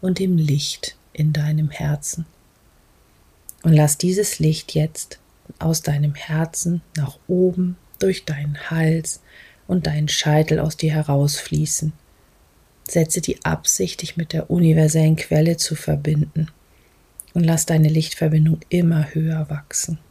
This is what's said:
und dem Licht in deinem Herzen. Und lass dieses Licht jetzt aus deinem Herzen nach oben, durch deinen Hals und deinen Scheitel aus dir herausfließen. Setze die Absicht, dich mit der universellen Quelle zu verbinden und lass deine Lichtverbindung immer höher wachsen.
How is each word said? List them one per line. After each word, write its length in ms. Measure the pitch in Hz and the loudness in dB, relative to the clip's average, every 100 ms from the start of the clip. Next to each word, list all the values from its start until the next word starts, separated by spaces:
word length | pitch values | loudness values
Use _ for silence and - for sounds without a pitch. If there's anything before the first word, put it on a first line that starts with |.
und 180 | 185 185 | -2 0
dem 180 | 190 175 | 2 2
Licht 600 | 156 143 - - - - _ | 2 0 -2 -8 -12 -14 _
in 200 | - 151 | -2 0
deinem 380 | 151 151 156 156 | 0 0 0 -2
Herzen. 560 | - 151 147 - - 160 _ _ _ _ _ _ _ _ _ _ _ _ - | -2 -4 -4 -6 -10 -10 _ _ _ _ _ _ _ _ _ _ _ _ -4
Und 120 | 165 | 4
lass 240 | 156 151 - | 6 6 2
dieses 400 | 175 185 208 - | -2 0 -2 0
Licht 360 | 156 156 - | 0 0 -4
jetzt 440 | 156 156 - - - _ _ _ - | -2 -2 -4 -16 -16 _ _ _ -6
aus 240 | 160 160 | -2 -2
deinem 320 | - 147 147 | -2 0 0
Herzen 680 | 147 - 156 160 - 170 170 - - | -2 -4 -2 -2 -4 -4 -4 -6 -6
nach 220 | 135 - _ | -6 -6 _
oben, 480 | 180 185 175 180 180 _ - | 2 2 2 -4 -4 _ -4
durch 260 | 190 185 | -2 -2
deinen 460 | - 143 147 147 - | -6 -6 -6 -6 -4
Hals 500 | 160 160 160 160 - _ - - _ _ | 0 2 0 -2 -12 _ -20 -20 _ _
und 200 | 185 160 | -2 0
deinen 220 | 151 151 | -2 -2
Scheitel 500 | - - 151 156 156 | 0 2 2 4 2
aus 180 | 156 - | 0 -2
dir 160 | 160 | 0
herausfließen. 1000 | 156 151 139 143 143 - 151 156 - 156 - _ _ _ _ _ _ _ _ - | 0 0 2 2 0 -4 -2 -2 -2 -4 -6 _ _ _ _ _ _ _ _ -4
Setze 320 | - 160 - | 0 0 -2
die 240 | 160 - | -4 -6
Absicht, 580 | 160 156 - - 185 - | -4 -4 -2 0 -2 -4
dich 140 | 160 - | -10 -8
mit 160 | 160 | -4
der 180 | 160 - | -4 -2
universellen 680 | 175 165 160 156 160 156 156 | 2 4 6 4 4 4 2
Quelle 400 | - 156 156 165 | 2 2 2 0
zu 180 | - | -4
verbinden 760 | 156 - 147 147 156 147 - 156 - _ _ _ _ _ _ - | -6 -4 -2 0 0 0 -2 -6 -8 _ _ _ _ _ _ -8
und 100 | - | 0
lass 220 | 165 165 - | 2 2 2
deine 220 | 160 156 | 4 4
Lichtverbindung 720 | 156 160 - 160 156 156 160 - | 4 -2 -2 0 4 4 2 -2
immer 460 | 175 170 160 151 | 0 2 2 0
höher 340 | 160 160 160 151 | -2 -2 -2 -4
wachsen. 480 | 151 - - - 160 _ | -8 -8 -8 -6 -8 _